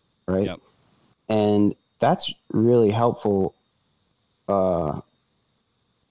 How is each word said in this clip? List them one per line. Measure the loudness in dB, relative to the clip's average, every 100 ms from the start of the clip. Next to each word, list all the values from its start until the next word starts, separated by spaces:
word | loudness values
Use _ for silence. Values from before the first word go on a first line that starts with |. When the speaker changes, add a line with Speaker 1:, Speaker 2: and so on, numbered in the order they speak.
| _ _ -4
Speaker 1:
Right? | -2 -2
Speaker 2:
Yep. | -6 _ _ _ _ _ _ -4
Speaker 1:
And | 0 2 2 2 -2 _ _
that's | 0 0 -4 -10 -6
really | 0 2 4 2
helpful, | 2 -2 -2 -2 -2 -2 -6 _ _ _ _ _ _ _ _ -4
uh, | -2 0 -2 -4 -6 -12 _ _ _ _ _ _ _ _ _ _